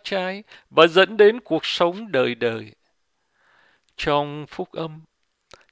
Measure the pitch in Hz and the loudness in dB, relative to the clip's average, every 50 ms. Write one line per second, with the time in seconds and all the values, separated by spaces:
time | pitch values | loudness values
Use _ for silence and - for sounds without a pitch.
0 | _ - 202 190 185 185 190 202 - _ - - _ _ - 156 160 170 160 190 | _ -8 -6 -6 -6 -6 -10 -12 -16 _ -20 -20 _ _ 4 4 4 6 6 4
1 | 190 180 220 214 208 208 226 247 - - 160 156 - - - - 175 175 180 202 | 4 4 4 4 4 4 4 2 -4 -4 -4 -4 -4 -6 -2 0 0 0 -2 -6
2 | 233 208 165 131 127 123 120 113 120 117 113 110 107 107 _ _ _ _ _ _ | -10 -4 -2 0 0 0 -2 -4 -4 -4 -4 -6 -12 -16 _ _ _ _ _ _
3 | _ _ _ _ _ _ _ _ _ _ _ _ _ _ _ _ _ _ _ - | _ _ _ _ _ _ _ _ _ _ _ _ _ _ _ _ _ _ _ -8
4 | - 156 147 147 147 147 143 151 147 - - - 185 - - - 160 160 156 160 | -4 -2 -2 -2 -2 -4 -10 -14 -14 -14 -12 -14 -14 -12 -10 -12 -12 -12 -12 -18
5 | 156 _ _ _ _ _ _ _ _ _ - _ _ _ | -20 _ _ _ _ _ _ _ _ _ -20 _ _ _